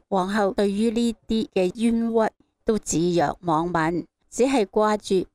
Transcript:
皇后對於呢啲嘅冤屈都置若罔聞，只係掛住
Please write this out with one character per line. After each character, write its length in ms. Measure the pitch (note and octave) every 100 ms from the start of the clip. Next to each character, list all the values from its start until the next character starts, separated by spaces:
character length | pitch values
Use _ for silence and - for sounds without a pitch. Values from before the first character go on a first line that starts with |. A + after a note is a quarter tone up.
| -
皇 240 | G3 F3+
后 200 | G#3+ G3+
對 200 | - G3+
於 200 | G3 A3+
呢 240 | A3 A#3 A3 -
啲 200 | A3 -
嘅 220 | - F3+ A3+
冤 300 | A#3 A3+ A#3 A3+ A3
屈 40 | - _ _
都 140 | - G#3+
置 380 | - D#3 F3 E3+
若 220 | C#3+ -
罔 280 | F3+ D#3 F3
聞， 340 | E3+ D#3+ F3 - _ _
只 140 | -
係 220 | B3+ C4+ G3
掛 300 | - G#3+ G#3+
住 300 | - F#3+ -